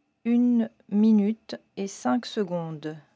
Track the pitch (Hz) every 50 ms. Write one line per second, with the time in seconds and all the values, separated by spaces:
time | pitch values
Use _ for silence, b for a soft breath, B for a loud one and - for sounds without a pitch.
0 | _ _ _ _ _ 233 240 240 247 247 240 233 226 220 _ _ _ _ 196 208
1 | 214 220 220 208 202 202 220 - _ _ - - _ _ _ - 196 196 - -
2 | - 247 247 247 233 - - 226 208 175 175 175 165 160 160 151 147 156 156 156
3 | _ _ _